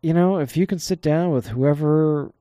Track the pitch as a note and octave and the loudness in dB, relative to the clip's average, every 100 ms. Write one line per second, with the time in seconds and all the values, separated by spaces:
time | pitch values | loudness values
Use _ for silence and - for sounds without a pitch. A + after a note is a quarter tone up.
0 | E3 E3 F3+ F#3+ C#3 D#3 F#3+ F#3 - F#3 | 0 2 2 2 -2 -2 -2 -2 -4 -4
1 | D#3 D#3 F3 C#3 - A#2 C#3 D3 D3+ D#3 | 0 0 0 -2 -4 -2 0 2 2 2
2 | D#3 D3+ C#3+ _ | 2 -2 -6 _